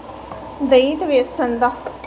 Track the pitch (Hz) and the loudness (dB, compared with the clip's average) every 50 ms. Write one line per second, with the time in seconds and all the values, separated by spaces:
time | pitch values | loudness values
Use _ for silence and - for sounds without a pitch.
0 | - - - - - - - - - - - - 285 240 269 254 262 285 311 311 | -16 -16 -16 -16 -14 -14 -14 -14 -14 -14 -8 -4 2 6 6 6 6 4 0 -2
1 | 370 311 285 254 247 - - - 262 240 233 233 247 240 240 - - - - - | 0 2 2 2 2 0 -2 -2 -2 -2 0 2 0 0 0 -4 -10 -12 -12 -12
2 | - | -14